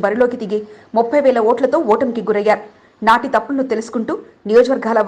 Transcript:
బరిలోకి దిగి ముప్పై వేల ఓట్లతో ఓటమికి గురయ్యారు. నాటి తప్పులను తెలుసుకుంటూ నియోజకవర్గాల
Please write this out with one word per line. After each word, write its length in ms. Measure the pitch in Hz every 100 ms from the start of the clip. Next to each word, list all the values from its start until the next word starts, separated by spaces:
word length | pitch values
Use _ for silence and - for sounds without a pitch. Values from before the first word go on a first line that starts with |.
బరిలోకి 340 | 196 220 247 247
దిగి 160 | 214 214 214 - - 220
ముప్పై 220 | 233 294 262
వేల 100 | 247 220
ఓట్లతో 280 | 240 247 302 262
ఓటమికి 300 | 214 254 233 196
గురయ్యారు. 320 | 208 202 190 - - _ _
నాటి 260 | 214 233 262
తప్పులను 320 | - - 277 262
తెలుసుకుంటూ 380 | 214 226 247 220 330 - _ 202
నియోజకవర్గాల 520 | 226 247 262 220 226